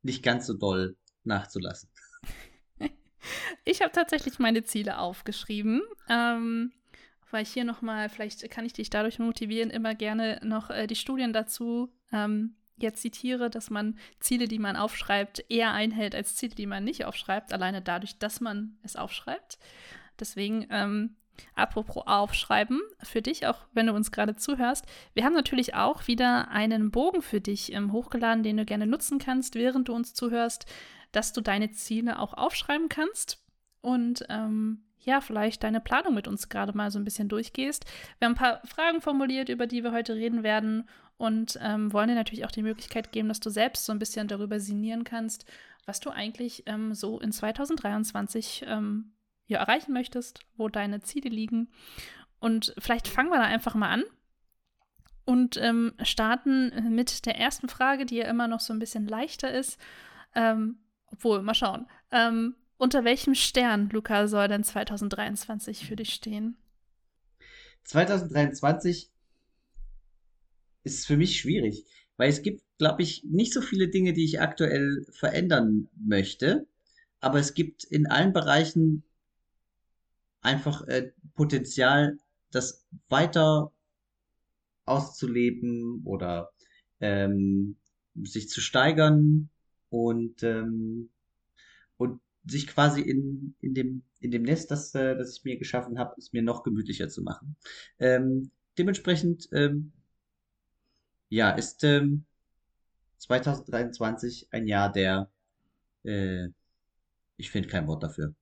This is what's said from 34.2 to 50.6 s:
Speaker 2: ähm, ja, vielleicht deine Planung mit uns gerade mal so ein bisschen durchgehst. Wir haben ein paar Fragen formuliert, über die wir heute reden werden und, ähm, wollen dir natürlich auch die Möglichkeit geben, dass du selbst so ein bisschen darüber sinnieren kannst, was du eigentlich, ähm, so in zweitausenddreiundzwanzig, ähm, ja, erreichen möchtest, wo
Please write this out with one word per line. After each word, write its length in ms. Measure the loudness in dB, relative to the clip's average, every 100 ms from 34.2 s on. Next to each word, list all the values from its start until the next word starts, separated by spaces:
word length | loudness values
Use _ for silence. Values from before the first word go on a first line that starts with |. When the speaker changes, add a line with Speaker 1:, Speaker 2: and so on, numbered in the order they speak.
| -6
Speaker 2:
ähm, 540 | -6 -2 -2 -2 -4 _ _
ja, 240 | 0 0
vielleicht 400 | 0 -2 -2 -2
deine 180 | -2 -2
Planung 320 | 0 0 2
mit 160 | -2 -2
uns 220 | -8 -6
gerade 260 | -4 -4 -2
mal 140 | -4
so 80 | -4
ein 60 |
bisschen 260 | -6 -4 -2
durchgehst. 560 | -2 -4 -4 -4 -4 -10 -16 -18 0
Wir 80 | 0
haben 80 |
ein 40 | 4
paar 220 | 2 0 -8
Fragen 340 | 0 2 2
formuliert, 480 | 0 0 0 0 -4
über 180 | -4 -2
die 160 | -2
wir 100 | -2
heute 240 | -2 -2 -2
reden 260 | -2 0
werden 440 | 2 2 2 -2 -4 -16 _ _
und, 420 | 0 0 -2 -4
ähm, 320 | -2 0 0
wollen 140 | 2 2
dir 60 |
natürlich 300 | 2 0 -6
auch 60 | -8
die 140 | -4
Möglichkeit 460 | -4 -6 -6 -8 -6
geben, 180 | -4 -2
dass 120 | -2
du 80 | -4
selbst 380 | 0 0 0 -4
so 60 |
ein 60 | -4
bisschen 300 | -4 -4 -6
darüber 320 | -6 -4 -4
sinnieren 440 | -4 -4 -4 -4
kannst, 420 | -6 -6 -6 -8 -14 -20 -20 -18 -12
was 140 | -8
du 100 | -8
eigentlich, 540 | -6 -8 -6 -8 -8 -8
ähm, 260 | -4 -4
so 280 | -4 -6 -4
in 120 | -4
zweitausenddreiundzwanzig, 1300 | -2 -4 -4 -4 -2 -2 -2 -2 -4 -4 -6 -6 -10 -6
ähm, 460 | -4 -2 -4 -6 _ _ _ _
ja, 140 | 0
erreichen 340 | 2 2 2
möchtest, 460 | -4 -4 -6 -8 -16 _
wo 100 | -6